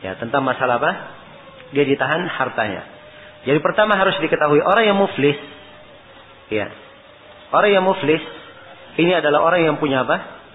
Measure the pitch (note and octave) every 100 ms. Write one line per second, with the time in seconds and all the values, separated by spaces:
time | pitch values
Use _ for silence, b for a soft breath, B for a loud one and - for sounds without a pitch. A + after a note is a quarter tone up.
0 | G2 F#2+ A#2 C#3 C3 B2 B2+ A#2+ D3+ F#3
1 | - - - - - - - C#3 C#3 C#3
2 | C3+ D#3+ E3+ - B2+ - G#2+ F2+ - -
3 | - B B B - D3+ D3+ - G#3+ G3
4 | F#3+ - D#3+ E3 D3+ D3 - G#3 A3 G3
5 | G3 - C#3+ C#3+ - - - - - -
6 | - - - - - G#2+ G2 - - -
7 | - - - - - D3 G3+ G3 F#3 F#3
8 | C#3 D#3+ - - - - - - - -
9 | E3+ F3+ D3 D3+ E3 F3 D#3+ D3 D3+ C3+
10 | B2 F#3 - - -